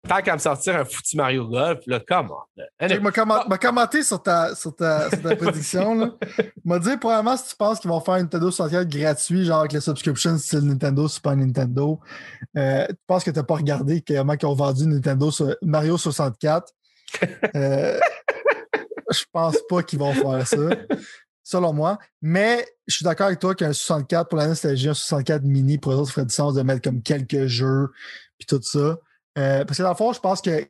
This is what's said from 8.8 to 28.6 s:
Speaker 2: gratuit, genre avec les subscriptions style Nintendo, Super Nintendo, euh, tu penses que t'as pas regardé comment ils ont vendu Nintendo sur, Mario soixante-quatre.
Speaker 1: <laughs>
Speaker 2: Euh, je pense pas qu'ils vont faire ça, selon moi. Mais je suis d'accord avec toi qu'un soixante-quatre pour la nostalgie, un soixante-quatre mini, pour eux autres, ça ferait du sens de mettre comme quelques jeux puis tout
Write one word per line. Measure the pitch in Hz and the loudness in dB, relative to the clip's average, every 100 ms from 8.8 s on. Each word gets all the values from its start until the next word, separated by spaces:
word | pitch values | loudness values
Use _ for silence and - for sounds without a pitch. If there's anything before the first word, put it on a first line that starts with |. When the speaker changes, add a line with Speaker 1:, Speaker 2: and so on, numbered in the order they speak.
| 175 | 0
Speaker 2:
gratuit, | 143 151 147 - 175 175 | 0 0 0 0 0 2
genre | 160 | 2
avec | 151 | 2
les | 147 | 0
subscriptions | 165 139 160 135 170 160 | -2 -2 -2 0 0 0
style | - 151 | 0 0
Nintendo, | 143 135 143 135 151 | 2 2 0 2 0
Super | - 151 139 | -2 0 2
Nintendo, | 131 127 127 123 147 156 - - - - - 147 | 2 0 0 0 0 -2 -8 -18 -18 -18 -8 -2
euh, | 135 135 - | 0 0 -2
tu | - - | -6 -2
penses | 185 | 0
que | 185 | 0
t'as | 156 | -4
pas | 135 156 | -2 0
regardé | 147 139 135 165 | 0 0 0 -2
comment | - 143 139 | 0 0 0
ils | 147 147 | 0 0
ont | 139 | 0
vendu | 143 135 156 | 0 2 2
Nintendo | 143 139 135 151 | 2 2 2 0
sur, | - 139 - | 0 -2 -2
Mario | 160 151 156 170 | 0 0 2 0
soixante-quatre. | 170 143 139 110 151 160 - _ _ _ - | -2 -2 -2 0 0 0 -2 _ _ _ -14
Speaker 1:
<laughs> | - - - - 147 | -4 -4 -2 -4 0
Speaker 2:
Euh, | 139 139 - - 622 - - - 523 453 - 427 - - - | 0 2 0 2 0 0 -6 -2 0 -2 -4 -6 -6 -12 -4
je | - - | -4 -2
pense | 170 165 151 - | 0 2 0 0
pas | - | -2
qu'ils | - 147 | 0 -2
vont | 143 | 0
faire | 135 139 131 131 | 2 0 0 0
ça, | 156 156 180 - 294 - - _ _ | 0 2 -2 -4 -6 -8 -20 _ _
selon | - 185 175 | -4 0 0
moi. | 151 160 202 - _ | 2 0 -2 -8 _
Mais | 156 175 214 240 240 _ - | 0 2 4 2 -2 _ -6
je | - | -2
suis | |
d'accord | 170 160 196 | 0 2 2
avec | 185 | 2
toi | 180 | -2
qu'un | 185 156 | 0 0
soixante-quatre | 143 - 160 135 170 170 | -2 -2 -2 0 0 0
pour | 160 | 0
la | 151 | 0
nostalgie, | 160 156 135 139 | 0 0 0 0
un | |
soixante-quatre | 147 - 147 131 151 | -2 -2 -2 0 0
mini, | 139 135 135 147 | 2 4 4 2
pour | 135 | 0
eux | 135 | 0
autres, | 143 | 0
ça | |
ferait | 147 123 | -2 -2
du | |
sens | - 147 135 | 0 0 2
de | |
mettre | 131 131 | 0 0
comme | 147 127 | 0 -4
quelques | - 147 131 143 135 | -2 -2 0 0 0
jeux | 117 131 135 139 - - - - _ | 0 2 2 0 -6 -20 -20 -20 _
puis | - | -2
tout | 139 | -2